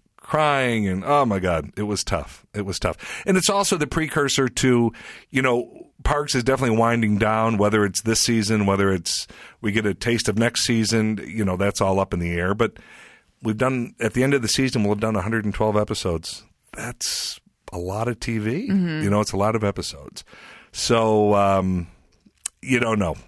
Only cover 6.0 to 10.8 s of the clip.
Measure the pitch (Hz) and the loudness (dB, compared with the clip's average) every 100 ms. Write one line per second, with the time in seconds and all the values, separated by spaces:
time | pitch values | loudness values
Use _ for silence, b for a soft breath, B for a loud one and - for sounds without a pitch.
6 | - 147 147 135 117 131 131 110 113 117 | -2 0 0 0 0 2 2 2 2 2
7 | 110 101 107 110 113 110 104 107 101 - | 2 2 2 2 2 2 2 4 2 0
8 | - 110 - 113 104 110 98 98 98 95 | -2 0 2 0 2 2 2 2 2 0
9 | - - - B B B 110 104 104 90 | -2 -6 -8 B B B -4 0 -2 -2
10 | - 117 - 101 117 - - 117 | -2 0 0 0 0 0 0 0